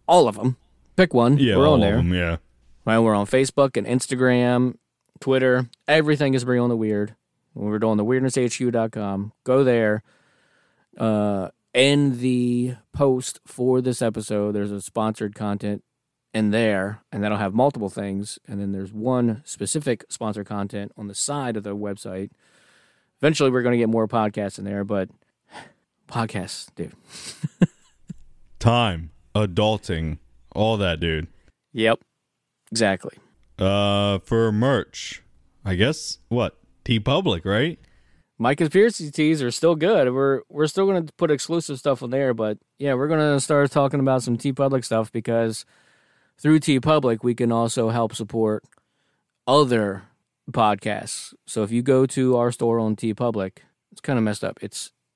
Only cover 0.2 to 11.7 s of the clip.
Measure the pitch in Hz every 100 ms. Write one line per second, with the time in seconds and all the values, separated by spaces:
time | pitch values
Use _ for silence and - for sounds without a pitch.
0.2 | 123 104 123 123 _ _ _ - 185 123
1.2 | 120 143 127 104 147 139 101 104 85 90
2.2 | 85 82 - _ _ - - 113 113 104
3.2 | 101 131 135 - 139 107 107 123 - 127
4.2 | 127 123 123 123 127 - _ _ _ _
5.2 | 135 131 131 127 120 - - 156 151 147
6.2 | 139 131 123 123 120 117 110 104 104 -
7.2 | _ _ _ - 104 107 110 107 107 131
8.2 | 131 131 120 - 123 117 113 117 101 98
9.2 | 101 - - 131 131 117 107 107 - _
10.2 | _ _ _ _ _ _ _ - 110 107
11.2 | 104 98 92 - _